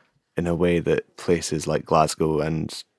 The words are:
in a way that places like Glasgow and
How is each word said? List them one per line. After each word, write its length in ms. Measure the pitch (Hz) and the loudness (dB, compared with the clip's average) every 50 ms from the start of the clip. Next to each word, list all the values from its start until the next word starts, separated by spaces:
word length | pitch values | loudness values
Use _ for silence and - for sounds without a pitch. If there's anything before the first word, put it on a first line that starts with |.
| _ _ _ _ _ _ _ | _ _ _ _ _ _ _
in 100 | - 85 | -4 -2
a 80 | 87 85 | -2 0
way 240 | 82 90 87 87 85 | 0 2 2 2 2
that 360 | 76 82 80 - - _ _ | 2 0 0 0 -2 _ _
places 500 | - - - 90 82 78 - - 78 73 | -12 0 0 0 0 0 -2 -4 -4 -2
like 180 | 73 78 - - | -2 -2 -4 -2
Glasgow 560 | - - 80 78 76 - - 80 78 78 76 | 2 4 4 4 4 2 -2 -2 0 0 0
and 420 | 73 78 80 80 78 76 - - - _ _ | 0 -2 -2 -2 -4 -6 -8 -14 -16 _ _